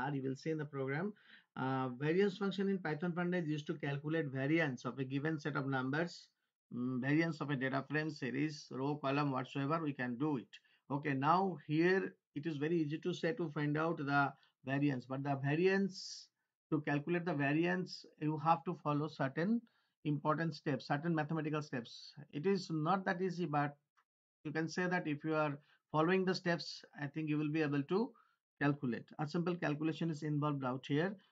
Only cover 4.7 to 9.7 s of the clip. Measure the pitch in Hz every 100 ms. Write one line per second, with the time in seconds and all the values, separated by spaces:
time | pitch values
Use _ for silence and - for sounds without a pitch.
4.7 | 123 127 127 131 139 156 156 156 143 135
5.7 | 131 131 147 175 - - _ _ _ -
6.7 | 120 127 127 135 151 165 151 143 135 131
7.7 | 135 131 151 156 147 127 131 156 147 -
8.7 | 131 139 147 135 139 147 131 131 143 139